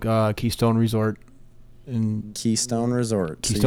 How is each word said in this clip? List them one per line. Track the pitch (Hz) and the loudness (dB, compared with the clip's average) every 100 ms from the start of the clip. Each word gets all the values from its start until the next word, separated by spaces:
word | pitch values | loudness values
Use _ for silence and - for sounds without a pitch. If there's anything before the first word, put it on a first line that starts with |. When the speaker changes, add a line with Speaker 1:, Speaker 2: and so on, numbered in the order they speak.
| 113 | 0
Speaker 1:
uh, | 113 107 | 2 2
Keystone | 104 117 - 117 113 | 0 -4 0 2 4
Resort. | 113 110 110 104 - - - - - - - | 2 2 0 -2 -10 -20 -20 -20 -20 -20 -6
In | 117 110 107 107 | -2 -2 -2 -6
Speaker 2:
Keystone | 104 117 110 - 113 120 | -4 -2 0 -2 -2 0
Resort. | 123 117 110 85 - | 0 0 0 -2 -4
So | - | -4
Speaker 1:
Keystone | 104 | 2